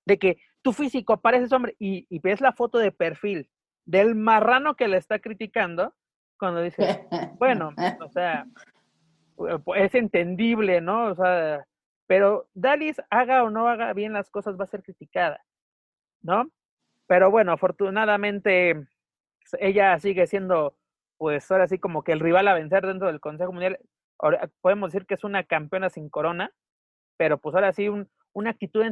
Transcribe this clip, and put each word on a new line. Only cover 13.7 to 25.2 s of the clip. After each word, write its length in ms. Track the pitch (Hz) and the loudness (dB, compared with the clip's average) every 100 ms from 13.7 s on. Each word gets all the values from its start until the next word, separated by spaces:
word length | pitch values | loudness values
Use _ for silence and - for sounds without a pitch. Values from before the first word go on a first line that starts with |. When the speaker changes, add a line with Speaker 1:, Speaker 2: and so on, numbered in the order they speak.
| 226 226 | 0 -4
Speaker 1:
bien 200 | 202 208 | -4 -6
las 180 | 214 190 | -6 -8
cosas, 280 | 202 202 185 | -8 -8 -8
va 60 | |
a 40 | 190 | -8
ser 140 | - | -10
criticada, 640 | - 185 - 180 175 147 _ _ _ _ _ _ _ _ | -14 -20 -10 -2 -2 -2 _ _ _ _ _ _ _ _
¿no? 280 | 165 196 285 - _ _ _ _ - | -2 -2 -2 -8 _ _ _ _ 0
Pero 240 | 180 185 | 4 6
bueno, 220 | 220 190 | 6 2
afortunadamente, 1300 | 160 185 170 196 196 220 208 208 202 202 185 180 156 139 _ _ _ _ _ _ 175 | 2 -2 -2 -4 0 0 0 -2 -4 0 2 2 0 -6 _ _ _ _ _ _ -4
ella 400 | 196 202 196 170 | 0 4 4 2
sigue 280 | 202 185 170 | 0 0 0
siendo, 500 | 196 185 175 147 - _ _ _ _ | 0 0 0 0 -6 _ _ _ _
pues, 320 | 156 147 - | -4 -4 0
ahora 180 | 190 180 | 2 2
sí 100 | 185 | 0
como 260 | 190 160 | -4 -4
que 80 | 156 | -2
el 80 | 156 | 0
rival 280 | 165 175 202 | 2 4 4
a 60 | |
vencer 320 | 180 156 190 190 | 2 0 0 0
dentro 220 | 190 190 | -2 -4
del 120 | 151 | -4
Consejo 320 | 151 151 180 | -8 -8 -8
Mundial. 260 | 180 185 190 _ _ _ - | -4 -6 -6 _ _ _ -4
Ahora, 300 | 156 165 170 _ | 0 0 -2 _
podemos 320 | 180 202 190 | 0 0 -2
decir 140 | 175 185 | -6 -6
que 80 | |
es 100 | 196 | -8